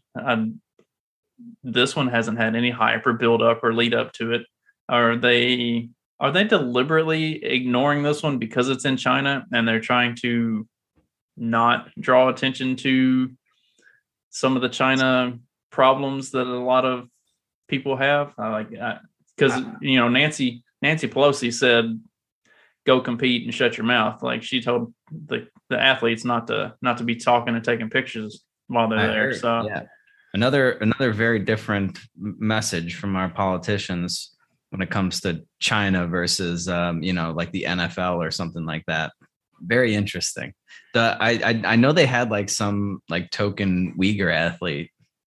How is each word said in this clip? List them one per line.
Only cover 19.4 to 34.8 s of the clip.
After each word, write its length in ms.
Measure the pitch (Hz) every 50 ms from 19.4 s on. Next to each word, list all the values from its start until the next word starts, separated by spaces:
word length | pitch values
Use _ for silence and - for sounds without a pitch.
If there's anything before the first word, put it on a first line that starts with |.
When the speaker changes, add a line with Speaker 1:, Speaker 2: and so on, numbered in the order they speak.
| 143 127 120
Speaker 2:
Uh, 180 | 127 123 - - -
Speaker 1:
you 160 | - 139 135
know, 100 | 127 120
Nancy, 560 | 120 123 131 147 151 151 - 135 123 120 120 - _ _ _
Nancy 260 | - 143 156 156 147
Pelosi 460 | 120 - 135 143 143 - - 123 120 117
said, 460 | - 131 123 117 117 113 113 113 113 - _ _ _ _ _ _ _ _ _ _ _ _ _ _ _ -
"Go 160 | - 131 131
compete 420 | 127 123 120 117 139 127 123 120 -
and 100 | 117 113
shut 240 | - 131 117 120
your 80 | - 113
mouth." 380 | 120 123 117 107 107 113 - 131
Like, 200 | 123 120 113 -
she 180 | - 127 123
told 320 | 117 123 120 117 117 117 - _ _ -
the, 360 | 156 160 156 - 127 120 - - _ _ _ -
the 100 | 127 107
athletes 440 | - 135 131 - 117 117 113 113 120
not 240 | 123 120 117 117
to, 280 | 117 113 104 101 110 - _
not 160 | - 123 117
to 60 | 120 117
be 120 | 117 117
talking 400 | 117 - 123 120 117 113 123 117
and 80 | 117 113
taking 260 | 127 120 113 113 110
pictures 560 | - 131 127 - - 113 107 107 - - _ _ _ _ _
while 200 | - 123 120 113
they're 120 | 110 110 107
Speaker 2:
I 80 | 107
Speaker 1:
there. 180 | 110 110 107 107
Speaker 2:
heard, 120 | 131 120
Speaker 1:
So 300 | - 123 117 117 117 107
Speaker 2:
yeah. 160 | 107 98 - - - _ _ _ _ _ _ _ _ -
Another, 380 | 98 117 131 139 139 131 127
another 400 | - - 107 110 113 - 135 120
very 280 | 107 104 117 117 117 107
different 580 | 95 - 110 107 - - 104 101 98 92 - - - - _
m-, 180 | - 95 107 87 -
message 560 | 110 107 110 110 107 - 95 85 85 85 85
from 200 | - - 101 98
our 140 | 92 92 90
politicians 1080 | 85 - 98 95 92 87 - - 104 98 - - 92 87 87 87 - - - - _ _ _ _ _ _ _ _
when 120 | - 95